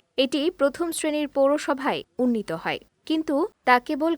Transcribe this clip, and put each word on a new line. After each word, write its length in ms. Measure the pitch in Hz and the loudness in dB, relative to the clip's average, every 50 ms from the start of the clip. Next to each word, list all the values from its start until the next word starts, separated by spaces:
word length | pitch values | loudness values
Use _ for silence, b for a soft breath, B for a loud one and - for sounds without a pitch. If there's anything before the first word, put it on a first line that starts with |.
| - _ _ | -4 _ _
এটি 240 | - 269 262 330 294 285 349 - | -2 0 0 0 0 -2 -2 0
প্রথম 300 | - 277 285 277 - 349 330 | 2 0 0 0 0 -6 -6
শ্রেণীর 360 | 320 - - 311 294 302 302 | -4 -4 -2 -2 -2 -2 -2
পৌরসভায় 720 | 277 - 277 269 277 294 302 - - 285 269 269 262 185 143 - _ _ - | -2 0 2 4 4 2 2 0 -2 -4 -2 -2 -2 -2 -4 -6 _ _ -2
উন্নীত 320 | 254 247 233 220 196 - 160 | 0 0 0 0 -2 -4 -6
হয়, 260 | 165 - 175 143 - _ _ _ _ - | -6 -4 -4 -4 -6 _ _ _ _ -6
কিন্তু 300 | - 311 320 311 320 285 277 359 453 _ _ - | -2 -2 -2 0 0 0 0 0 -2 _ _ 2
তা 100 | 262 247 247 | 4 4 4
কেবল 320 | 247 - 311 269 311 330 330 | 2 0 -4 -2 0 -2 -2